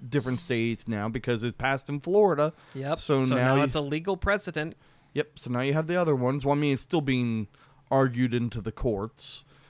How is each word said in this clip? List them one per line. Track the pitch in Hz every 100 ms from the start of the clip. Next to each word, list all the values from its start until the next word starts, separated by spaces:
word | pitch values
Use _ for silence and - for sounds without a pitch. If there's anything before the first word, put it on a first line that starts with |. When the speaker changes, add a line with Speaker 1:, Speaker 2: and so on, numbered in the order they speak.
| 127
Speaker 1:
different | 139 127 123
states | - 117 117 113 -
now | 107 107
because | 117 123 117
it | 117 -
passed | 131 135 -
in | 143
Florida. | 170 202 202 143 151 - -
Speaker 2:
Yep. | 135 135 160
Speaker 1:
So | - 139 131
Speaker 2:
So | 127
Speaker 1:
now | 127 135
Speaker 2:
now |
Speaker 1:
you |
Speaker 2:
it's | 143 156
a |
legal | 143 151 180 185
precedent. | 202 202 185 151 156 - _ _ _
Speaker 1:
Yep. | 147 - -
So | 127
now | 123
you | 135
have | 156 160
the | 180
other | 165 135
ones. | 123 139 135
Well, | 143
I |
mean, | 147
it's | 135
still | - 165
being | 135 127 120 113 104 _ - _ _
argued | 135 131 120 127
into | 120 117 117
the | 104
courts, | - 123 101 113 - - - - - -